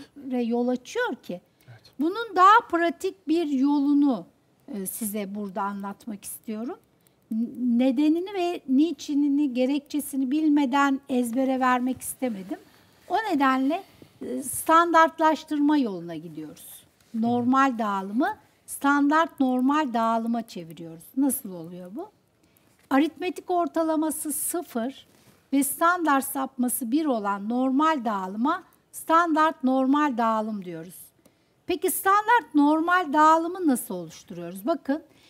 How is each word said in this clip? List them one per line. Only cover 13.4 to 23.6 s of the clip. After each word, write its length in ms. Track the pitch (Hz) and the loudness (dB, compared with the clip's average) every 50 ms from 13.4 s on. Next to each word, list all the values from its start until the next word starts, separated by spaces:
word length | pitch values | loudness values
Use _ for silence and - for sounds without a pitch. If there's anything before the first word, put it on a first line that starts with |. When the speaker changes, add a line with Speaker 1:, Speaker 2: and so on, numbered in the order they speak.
| 277 262 262 262 262 277 330 392 381 - _ - - - _ - | 2 2 2 2 0 0 -2 -4 -6 -10 _ -20 -20 -20 _ -14
Speaker 2:
e, 200 | 247 240 247 262 | -10 -8 -8 -8
standartlaştırma 1300 | 294 - - - - - 320 330 349 349 320 320 320 320 320 - 320 311 302 - - - 311 294 285 294 302 | -8 -8 -8 -4 2 4 4 4 6 6 6 4 4 4 2 2 2 2 2 0 -4 -4 -2 2 2 4 4
yoluna 400 | 294 254 208 190 170 170 170 165 | 4 2 0 -2 -6 -10 -10 -12
gidiyoruz. 680 | 156 165 170 151 156 156 151 165 - - - - - - _ _ _ _ _ - | -12 -12 -12 -12 -14 -14 -14 -16 -18 -20 -20 -20 -20 -20 _ _ _ _ _ -4
Normal 640 | 220 220 233 240 247 240 247 262 269 277 277 233 220 | -2 0 0 0 2 2 2 4 4 4 2 2 0
dağılımı 580 | 226 208 202 196 190 202 208 240 330 403 427 - _ _ _ _ _ | -2 -2 -2 -4 -4 -4 -2 0 0 -2 -2 -6 _ _ _ _ _
standart 720 | - - - - 277 285 285 285 285 302 320 330 330 - - | -14 -8 -2 0 2 2 4 4 4 4 2 2 0 -2 -2
normal 540 | 269 254 254 254 254 269 285 311 311 247 226 | 0 0 0 2 2 2 2 2 0 0 0
dağılıma 480 | 233 226 226 226 226 226 226 233 233 | 0 0 0 0 0 -2 -2 -4 -4
çeviriyoruz. 640 | 226 - - 190 165 160 156 165 165 160 165 170 - - - | -6 -8 -12 -14 -14 -14 -14 -14 -14 -14 -16 -18 -20 -8 -2
Nasıl 360 | 262 285 269 - - - 196 | 0 0 0 0 -2 -6 -10
oluyor 380 | 185 170 160 170 180 175 180 180 202 | -12 -12 -12 -14 -14 -16 -16 -14 -14
bu? 120 | 294 392 427 _ _ _ _ _ _ _ _ _ _ _ _ _ _ _ - | -14 -14 -14 _ _ _ _ _ _ _ _ _ _ _ _ _ _ _ 0
Aritmetik 600 | 269 269 320 302 - - 359 359 - 370 - - | 2 2 2 2 -2 -6 -8 -8 -8 -8 -6 -4
ortalaması 840 | 359 349 | -2 -2